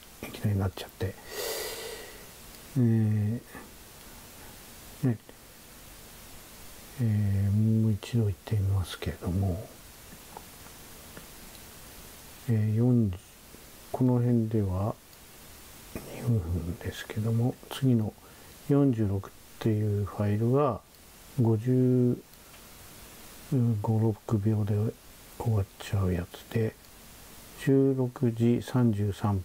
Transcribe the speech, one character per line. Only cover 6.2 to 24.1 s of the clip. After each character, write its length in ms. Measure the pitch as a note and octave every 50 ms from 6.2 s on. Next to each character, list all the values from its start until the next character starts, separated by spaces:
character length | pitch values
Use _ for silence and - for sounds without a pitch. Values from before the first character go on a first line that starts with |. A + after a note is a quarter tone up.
| - - - - - - - - - - - - - - - - B2
え 460 | A2 G#2+ G#2 G#2 G2+ G2 G2 G2+ G2+
ー、 320 | G2 G#2+ A2 A2 A2 A2 A2
も 60 | A2
う 40 | G#2+
一 240 | F#2+ - - -
度 80 | A#2 A2
言 60 | G#2 F#2+
っ 40 | - -
て 100 | - A2
み 80 | G#2 F#2+ G2
ま 160 | G2 F#2+ F2+
す 140 | - - -
け 120 | - -
れ 60 | - -
ど 100 | - F2+
も、 380 | E2+ G2 F#2+ F#2+ E2+ F#2 A#2 - - - - - - - - - - - - - - - - - - - - - - - - - - - - - - - - - - - - - - - - - - - - - - - - - - - - - - - - B2+
え 40 | A#2
ー、 240 | G#2+ G#2+ G#2+ G#2+
四 340 | A2+ A#2+ B2+ B2 A#2+ A2+ G2+
十、 80 | F#2 F#2+ - - - - - - - - - - - - - -
こ 140 | - - C3
の 160 | B2+ B2 A#2+
辺 280 | A#2+ B2 B2 A#2 A2+ A2
で 140 | A2+ A2 G2+
は 320 | F#2+ F#2 F2+ G2 A2+ - - - - - - - - - - - - - - - - - - - - -
二 280 | - - - - - -
分 540 | B2 A#2 G#2+ F2 E2 F2 F2 D#2 F2 E2 -
で 140 | - - -
す 140 | - -
け 100 | - - A2+
ど 120 | G#2 A2+ A2+
も、 220 | A2+ A#2 B2+ - - - -
次 240 | - - C3+ C3 B2
の 180 | A2+ G#2+ F#2+ - - - - - - - - - - - -
四 240 | C#3+ C#3+ C#3+ C#3 B2
十 140 | A2 A2 G2
六 200 | G2+ G2 G2 -
っ 20 | - - - - - -
て 100 | - A#2+
い 320 | A2 G#2+ G#2+ G#2+ G2+ G2+ G2+
う 20 |
フ 120 | F#2 -
ァ 180 | - G#2 G2+ G#2
イ 40 | G#2
ル 140 | A2+ A#2 B2+
が 280 | C#3 D3 C3+ G#2+ F2 - - - - - - - - - - - -
五 160 | A#2 A2+ A2+
十 600 | G#2+ A2+ B2+ B2+ B2+ B2+ B2+ B2+ B2+ B2 B2 B2 - - - - - - - - - - - - - - - - - - - - - - - - - - - D3+ C3 A#2+ A#2 A2+ G#2+
五、 180 | G#2 - A2 A2
六 400 | A2 A2+